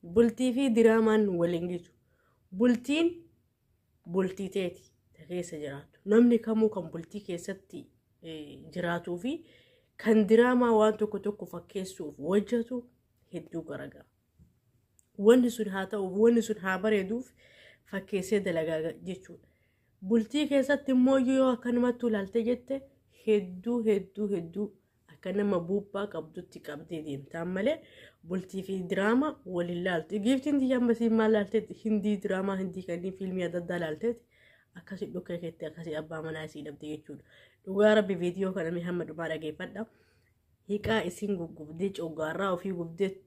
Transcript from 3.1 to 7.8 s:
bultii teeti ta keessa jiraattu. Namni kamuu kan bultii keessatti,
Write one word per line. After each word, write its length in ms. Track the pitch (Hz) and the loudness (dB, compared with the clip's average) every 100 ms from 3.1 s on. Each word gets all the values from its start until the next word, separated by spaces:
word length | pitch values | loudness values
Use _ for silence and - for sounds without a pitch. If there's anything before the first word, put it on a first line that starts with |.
| 349 - _ _ _ _ _ _ _ - | -2 -18 _ _ _ _ _ _ _ -6
bultii 420 | 175 190 185 190 | -2 -2 -4 -6
teeti 340 | 196 180 - _ _ _ _ | -4 -4 -8 _ _ _ _
ta 80 | 156 | -10
keessa 280 | 180 170 156 | -8 -8 -10
jiraattu. 440 | 147 139 - _ | -10 -12 -16 _
Namni 360 | - 214 240 233 | 2 6 6 6
kamuu 300 | 226 220 220 | 2 2 2
kan 200 | 202 165 | 0 -8
bultii 300 | 170 165 208 | -10 -12 -14
keessatti, 640 | 196 170 175 190 _ 170 | -8 -8 -8 -12 _ -18